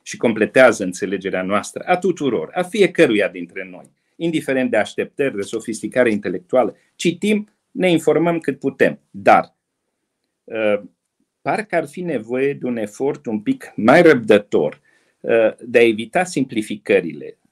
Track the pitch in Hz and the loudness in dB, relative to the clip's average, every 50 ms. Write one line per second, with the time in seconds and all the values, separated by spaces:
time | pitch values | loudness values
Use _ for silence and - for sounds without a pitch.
0 | _ - - - - 120 110 110 107 - - 131 131 120 110 107 101 92 90 - | _ -18 -8 -4 -2 -2 0 0 -2 2 4 6 6 6 6 2 -4 -6 -6 -6
1 | 101 92 98 95 92 95 90 92 92 92 101 101 95 - - - - - 180 175 | -6 -6 -6 -6 -4 -4 -4 -4 -4 -2 -2 -4 -4 -6 -10 -10 -4 -4 -2 0
2 | 180 190 165 - 147 135 110 85 78 - - 175 180 175 - 202 190 - - - | 0 -2 -2 -2 -2 -2 -2 -2 -4 -4 -6 -6 -6 -4 0 2 2 2 4 4
3 | 165 135 110 101 98 87 90 90 85 85 - 95 92 92 90 82 71 - _ _ | 4 4 4 2 0 0 -2 -8 -12 -12 -12 -14 -14 -14 -16 -20 -20 -20 _ _
4 | _ _ _ - 165 175 156 151 - - 135 131 127 123 113 107 101 - - - | _ _ _ -6 -4 -4 -4 -2 -2 -2 0 0 0 0 0 0 0 -2 -4 -6
5 | 101 - - - 139 135 110 101 98 - - 110 - - 110 - - 101 - 127 | -8 -6 -4 -4 -4 -4 -4 -6 -6 -6 -8 -8 -8 -8 -8 -8 -10 -4 0 2
6 | 123 117 107 104 101 98 90 92 - _ - 127 117 98 - _ _ _ _ - | 2 2 0 -2 -4 -6 -8 -8 -6 _ 0 0 0 0 -4 _ _ _ _ -4
7 | - 170 165 - - 208 214 208 208 - _ _ _ _ - - 180 185 170 160 | -2 -2 -2 -2 0 0 0 0 -2 -6 _ _ _ _ -6 -2 0 2 2 2
8 | - 160 147 151 165 175 170 160 - - 135 - - 135 127 - 123 85 71 - | 2 2 2 2 2 0 -2 -2 -4 -6 -6 -4 -6 -6 -4 -2 -2 -4 -4 -6
9 | _ _ - 98 107 120 110 85 - - _ _ _ _ _ _ _ _ _ _ | _ _ -20 0 4 4 4 4 4 0 _ _ _ _ _ _ _ _ _ _
10 | _ _ _ _ _ _ _ _ _ - 117 110 110 104 104 104 104 - _ _ | _ _ _ _ _ _ _ _ _ -10 -6 -2 0 0 0 -2 -4 -10 _ _
11 | _ _ _ _ _ _ _ _ - 139 160 208 214 - - 170 - - - 185 | _ _ _ _ _ _ _ _ -6 -4 -4 -4 -4 -2 -2 -4 -4 -4 -8 -10
12 | 180 170 147 117 110 113 123 127 131 143 143 131 - 123 120 117 107 104 - - | -6 -6 -6 -6 -6 -4 -4 -2 -2 -2 -2 -4 -6 -6 -4 -4 -6 -8 -6 -4
13 | 131 143 139 139 - 120 107 107 104 135 135 - - - - - 107 120 139 175 | -4 -4 -4 -4 -6 -6 -6 -4 -4 -4 -4 -4 -8 -12 -8 0 2 4 6 8
14 | 165 160 147 123 110 104 107 101 - _ - 95 76 76 - - _ _ _ _ | 8 6 6 4 4 4 4 4 4 _ 0 0 0 -2 -4 -8 _ _ _ _
15 | _ _ _ _ - - 117 113 113 110 - - 113 120 117 120 120 117 110 104 | _ _ _ _ -4 0 2 2 2 2 0 -4 -6 0 4 4 4 4 4 0
16 | 113 110 - 175 185 180 - 147 127 - 123 110 107 - 110 - - - 101 95 | -4 -4 -2 -2 -2 -2 -2 -4 -4 -2 -4 -6 -6 -6 -8 -8 0 2 2 2
17 | 87 80 73 71 67 - - _ _ _ | 2 -2 -8 -12 -14 -16 -18 _ _ _